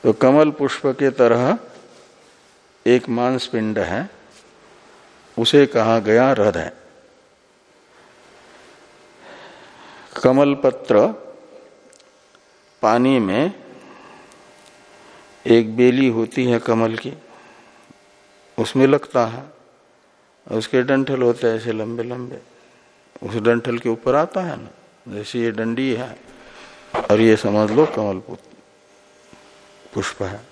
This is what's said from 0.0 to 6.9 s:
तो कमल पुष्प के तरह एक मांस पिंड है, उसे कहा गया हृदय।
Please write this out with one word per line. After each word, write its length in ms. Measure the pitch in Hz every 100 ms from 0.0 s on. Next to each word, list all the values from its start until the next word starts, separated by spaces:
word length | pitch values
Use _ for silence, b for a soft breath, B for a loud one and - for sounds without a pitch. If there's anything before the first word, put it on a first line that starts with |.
तो 100 | 127 107
कमल 360 | 131 143 151
पुष्प 320 | 147 139 - 139
के 200 | 127 139
तरह 460 | - 120 117 127 220 - - - - - _ _ _ _ _ _ _ -
एक 240 | 123 123
मांस 360 | 117 120 131 -
पिंड 320 | 117 107 107
है, 300 | 87 98 196 - - - _ _ _ - - - _ _ _ -
उसे 280 | 117 147 139
कहा 300 | 120 110 113
गया 300 | 104 110 131
हृदय। 420 | 123 104 85 82 - -